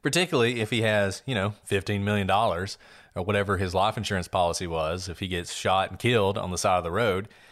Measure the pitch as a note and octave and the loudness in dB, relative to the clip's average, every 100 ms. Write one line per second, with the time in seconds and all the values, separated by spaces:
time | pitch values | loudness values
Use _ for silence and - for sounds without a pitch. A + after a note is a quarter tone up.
0 | D3 D#3+ F#3 C#3+ A#2 B2 G#2+ A#2+ A2 G#2+ | -2 0 0 2 2 0 -2 0 2 2
1 | G2 F#2 - A#2+ G2+ - - G2 G2 G2+ | 2 -2 -4 -2 -2 -4 -2 -2 0 -2
2 | G2+ G#2 F#2+ G2 A2+ E2+ F#2+ - - - | 0 0 2 2 2 0 -6 -10 -18 -20
3 | - - F#2 G#2 G2+ F#2+ F#2 F#2 G#2 A2 | -12 -6 0 2 2 0 0 2 0 0
4 | G2 G2 F2 G2 E2+ E2 F2+ E2 D#2 F2+ | -2 -2 -2 2 2 0 -4 -2 -2 -4
5 | F#2 E2 F#2+ F2 F2 - G#2 F#2+ F#2+ F#2+ | -6 -8 -4 -4 -6 -4 2 2 0 -2
6 | A#2 A#2+ G2 G2+ F#2 F2 G2+ F#2 E2+ F#2 | 2 4 2 0 -4 -2 2 2 0 0
7 | A#2 F#2 G#2+ - - | 0 0 -4 -16 -20